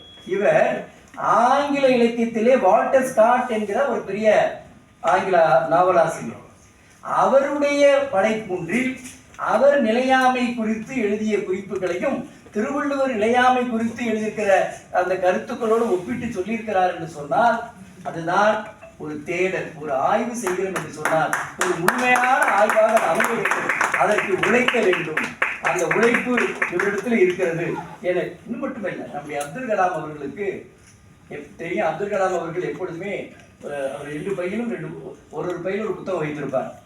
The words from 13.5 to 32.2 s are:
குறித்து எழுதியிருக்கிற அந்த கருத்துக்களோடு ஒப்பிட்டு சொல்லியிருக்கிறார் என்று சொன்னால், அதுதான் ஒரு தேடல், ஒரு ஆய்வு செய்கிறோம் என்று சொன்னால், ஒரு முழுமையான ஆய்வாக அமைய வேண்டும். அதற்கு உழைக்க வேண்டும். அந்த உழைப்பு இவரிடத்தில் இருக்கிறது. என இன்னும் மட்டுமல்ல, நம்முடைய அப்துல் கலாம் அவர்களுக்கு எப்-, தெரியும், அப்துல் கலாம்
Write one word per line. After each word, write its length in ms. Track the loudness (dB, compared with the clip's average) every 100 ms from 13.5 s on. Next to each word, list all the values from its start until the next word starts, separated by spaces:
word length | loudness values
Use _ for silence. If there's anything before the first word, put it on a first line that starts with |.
| 4 0
குறித்து 380 | -2 -4 -4
எழுதியிருக்கிற 460 | -4 -2 -4 -2 2 2 2 -6 -4
அந்த 220 | -2 0
கருத்துக்களோடு 720 | 0 0 0 -4 -4 0 2 2
ஒப்பிட்டு 360 | 0 -2 -6 -4
சொல்லியிருக்கிறார் 680 | -6 -4 -6 -2 0 0
என்று 140 | 0 -8
சொன்னால், 500 | -10 -2 2 4 2 -4 -14 -20 -14
அதுதான் 640 | -10 -6 -2 2 4 2 -4 -16 -20 -14
ஒரு 240 | -12 -10
தேடல், 460 | -6 -2 -2 -2 -6 -10
ஒரு 120 | -4
ஆய்வு 440 | -2 0 0 -2 -4
செய்கிறோம் 380 | -4 -2 -4
என்று 180 | -4 -8
சொன்னால், 400 | -8 -2 0 0 -2 -4 -2
ஒரு 160 | -2 0
முழுமையான 640 | 0 2 2 2 4 2
ஆய்வாக 500 | 2 2 4 4 4 4
அமைய 340 | 2 0 0
வேண்டும். 340 | -2 -2 -2 -2 -2 -2 0
அதற்கு 500 | 2 0 0 0 2
உழைக்க 320 | 2 2 2
வேண்டும். 400 | 2 2 -2 -6 -6 -4 -6 -4
அந்த 240 | -2 0 0
உழைப்பு 460 | 2 4 2 0 0 0 -2 -2
இவரிடத்தில் 460 | 0 0 -2 0 2
இருக்கிறது. 480 | 2 2 -2 -2 -4 -6 -8 -6
என 200 | -2 -2 -4 -8
இன்னும் 160 | -12 -8
மட்டுமல்ல, 460 | -8 -8 -8 -8 -10
நம்முடைய 300 | -12 -8 -8
அப்துல் 260 | -8 -8 -4
கலாம் 260 | 0 0
அவர்களுக்கு 520 | -2 -8 -10 -10 -8 -6 -8 -12 -20 -20 -20 -20 -20 -18
எப்-, 240 | -16 -16 -14
தெரியும், 300 | -6 -2 -2
அப்துல் 260 | -2 -2
கலாம் 260 | 0